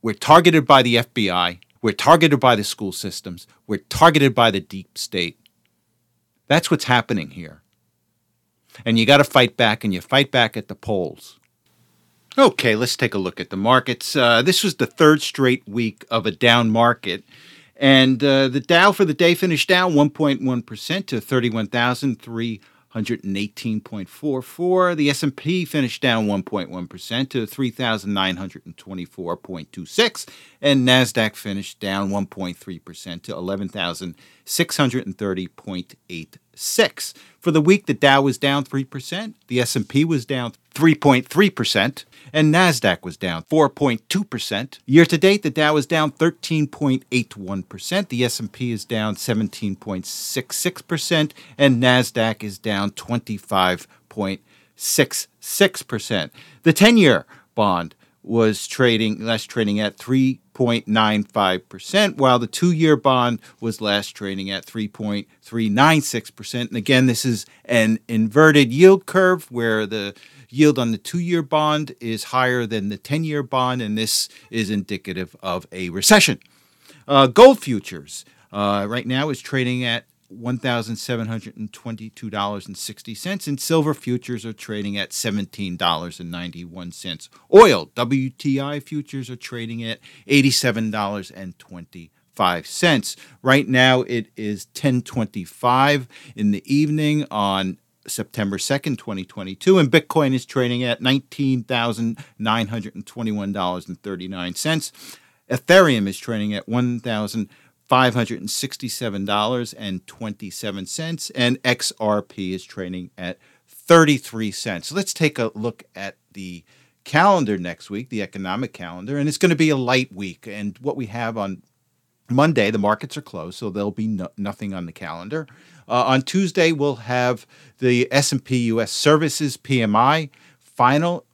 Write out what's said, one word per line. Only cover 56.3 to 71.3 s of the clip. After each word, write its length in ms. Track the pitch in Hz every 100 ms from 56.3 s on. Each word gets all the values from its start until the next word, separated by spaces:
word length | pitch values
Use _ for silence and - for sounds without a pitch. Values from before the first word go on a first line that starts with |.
| - - _
The 100 | 165
ten-year 540 | 156 208 233 160 95 - - _
bond 400 | - 104 87 85 _ _ _
was 440 | - 117 110 104 -
trading, 560 | - 123 113 110 104
last 220 | 110 113 -
trading 340 | - 104 104
at 160 | 104 -
three 460 | - 131 131 131 _
point 320 | - 120 117 110
nine 380 | 110 110 107
five 460 | 101 - 95 92 _
percent, 480 | 95 - 196 208 -
while 220 | 131 123
the 80 | 117
two-year 500 | - 175 160 160 147
bond 420 | 139 127 120 113 - _
was 180 | 113 104
last 300 | 107 101 101
trading 400 | - 98 98 98
at 140 | 98 -
three 220 | 113 104
point 400 | - 104 104 - _
three 280 | - 117 110
nine 320 | 104 147 156
six 280 | 139 117 -
percent. 400 | _ 107 123 123
And 80 | 117
again, 280 | 104 131 127
this 180 | 117
is 220 | 131 113 - _
an 360 | - 120 110 110 -
inverted 640 | 113 110 127 156 147 127
yield 320 | 131 185 190 -
curve 440 | 185 185 180 -
where 360 | 120 117 110 104
the 280 | 107 101 101 - 139 127
yield 280 | 123 151 131
on 140 | 117
the 60 | 110
two-year 440 | - 170 175